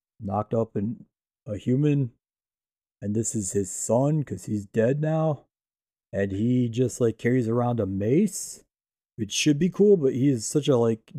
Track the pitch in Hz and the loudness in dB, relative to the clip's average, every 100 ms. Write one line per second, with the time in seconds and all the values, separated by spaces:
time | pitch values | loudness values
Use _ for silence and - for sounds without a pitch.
0 | _ - 98 101 - 113 110 110 104 113 | _ -12 -6 -4 -2 -2 -2 -4 -6 -6
1 | - _ _ _ - 101 123 127 147 143 | -14 _ _ _ -12 -6 -2 0 2 0
2 | 127 _ _ _ _ _ _ _ _ - | -2 _ _ _ _ _ _ _ _ -10
3 | 101 110 113 113 95 101 95 - - 113 | -4 -2 -2 -4 -4 -4 -4 -6 0 0
4 | 143 156 - 90 - 107 98 113 113 147 | 2 0 -4 -8 -6 -6 -4 0 2 2
5 | 156 160 160 139 _ _ _ _ _ _ | 0 0 -2 -4 _ _ _ _ _ _
6 | _ 98 98 98 120 127 120 113 123 - | _ -2 -2 0 0 2 0 0 -2 0
7 | 117 - 120 131 113 120 120 117 95 98 | -2 0 0 0 0 0 0 -2 -2 -2
8 | 107 156 214 - - - _ _ _ _ | 2 2 2 -2 -12 -16 _ _ _ _
9 | _ - 101 - 151 143 180 - 208 190 | _ -10 -6 -2 0 2 2 4 6 6
10 | 135 120 143 120 - 151 139 120 117 113 | 4 2 2 0 -2 -2 2 2 2 0
11 | _ | _